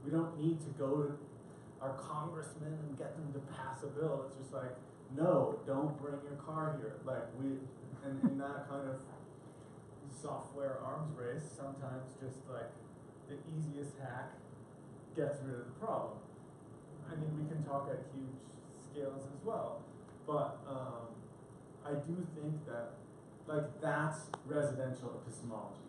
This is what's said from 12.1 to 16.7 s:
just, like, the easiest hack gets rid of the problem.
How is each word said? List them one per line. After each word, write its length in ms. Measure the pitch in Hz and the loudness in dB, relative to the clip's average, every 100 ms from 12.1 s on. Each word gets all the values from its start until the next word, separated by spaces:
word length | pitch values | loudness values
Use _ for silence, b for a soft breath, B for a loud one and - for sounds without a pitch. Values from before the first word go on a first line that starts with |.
| - | -6
just, 180 | 131 - - | -6 -6 -6
like, 220 | 123 - - - - - - - | -4 -4 -6 -12 -12 -12 -12 -8
the 80 | 143 160 156 | -8 -2 0
easiest 440 | 151 143 139 - | 0 0 -4 -4
hack 320 | 131 117 - - - - - - - - - 160 | -4 -4 -6 -8 -12 -12 -12 -12 -12 -12 -4 2
gets 220 | 143 143 135 | 4 4 0
rid 140 | 123 | -2
of 60 | 120 | -4
the 180 | - 226 | -4 2
problem. 320 | - - - - - - - - | 2 2 -4 -10 -12 -14 -14 -12